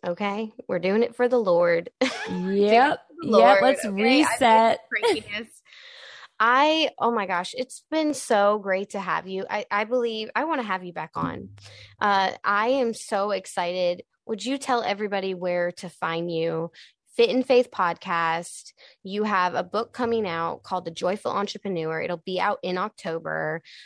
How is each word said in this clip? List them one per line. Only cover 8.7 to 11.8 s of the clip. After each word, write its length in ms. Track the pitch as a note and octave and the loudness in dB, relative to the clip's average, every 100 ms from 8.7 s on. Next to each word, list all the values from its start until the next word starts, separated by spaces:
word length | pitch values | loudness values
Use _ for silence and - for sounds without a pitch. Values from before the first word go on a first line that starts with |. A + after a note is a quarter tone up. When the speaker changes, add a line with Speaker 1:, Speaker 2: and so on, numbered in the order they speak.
| F#3+ G3+ | -4 -4
Speaker 1:
to 80 | G3+ | -8
have 280 | F#3 D#3+ F3+ | -4 -4 -4
you. 180 | F#3+ F#3+ | -8 -6
I, 180 | G#3 - | -6 -4
I 140 | G3+ | -4
believe 480 | G#3+ B3 A#3 A3 G#3+ A3 | 0 0 -2 -4 -6 -4
I 100 | D4+ | -2
wanna 180 | D4+ | -4
have 200 | A3 F#3 | -4 -6
you 80 | F3+ | -6
back 200 | E3+ D#3+ - | -10 -10 -8
on. 340 | - D#3+ - - - - | -8 -8 -14 -18 -20 -20